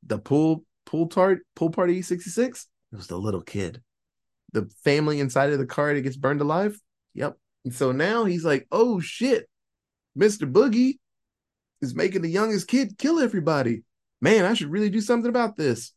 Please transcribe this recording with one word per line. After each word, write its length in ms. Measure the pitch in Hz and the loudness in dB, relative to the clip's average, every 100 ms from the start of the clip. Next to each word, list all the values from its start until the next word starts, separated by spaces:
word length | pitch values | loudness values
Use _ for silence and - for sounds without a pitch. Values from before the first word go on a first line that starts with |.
| - | -8
The 120 | 104 | -8
pool, 460 | - 143 160 160 - _ - | -2 0 2 0 -6 _ -10
pool 220 | 160 165 | -4 -2
tart, 380 | 180 185 185 - | 2 2 2 -4
pool 160 | - 165 | -4 -4
party 300 | 165 180 180 | 0 0 0
sixty-six, 680 | 180 180 180 170 247 - - _ _ | -2 -8 -6 -2 -2 -2 -20 _ _
it 40 | 104 | -18
was 120 | 95 | -10
the 100 | 87 | -6
little 240 | 104 95 | -4 -4
kid. 400 | - 104 92 - _ _ _ _ _ _ _ | -6 -8 -8 -10 _ _ _ _ _ _ _
The 180 | - - _ | -4 -4 _
family 360 | - 147 151 147 | 0 2 2 0
inside 300 | 139 127 143 | 0 2 2
of 60 | 147 | 0
the 80 | 123 | -2
car 260 | - 147 | -2 0
that 80 | 147 | 0
gets 160 | 131 131 | -4 -4
burned 240 | 135 147 | -2 0
alive, 400 | 147 160 208 208 _ _ _ | 0 0 -2 -4 _ _ _
yep. 240 | - 139 - _ _ | -8 -8 -8 _ _
And 100 | 131 | -12
so 180 | 123 135 | -2 -2
now 320 | 131 170 226 | 0 0 0
he's 200 | 220 175 | 0 0
like, 220 | 160 139 - | 0 0 0
"Oh 300 | 185 240 208 | 2 2 2
shit, 480 | - - 247 254 - _ _ _ _ _ _ - | -4 -4 0 0 -2 _ _ _ _ _ _ 0
Mister 300 | 208 208 143 | 2 2 0
Boogie 520 | 135 269 220 254 285 _ _ _ _ _ _ _ _ | 4 4 4 2 0 _ _ _ _ _ _ _ _
is 140 | 135 | -8
making 280 | 123 180 185 | -2 -2 0
the 60 | 170 | -2
youngest 400 | 175 220 208 - | 0 0 -2 0
kid 300 | 247 254 - | 0 0 -2
kill 220 | 277 330 | 0 2
everybody. 640 | 247 208 156 151 127 113 - _ _ _ | 0 0 0 0 0 -2 -6 _ _ _
Man, 240 | 143 220 | 4 6
I 100 | 185 | 4
should 160 | 226 147 | 0 -2
really 200 | 175 208 | -2 0
do 100 | 202 | 0
something 280 | 208 240 233 | 0 0 2
about 280 | 240 233 214 | 0 0 0
this. 360 | 147 113 - | -2 -2 -4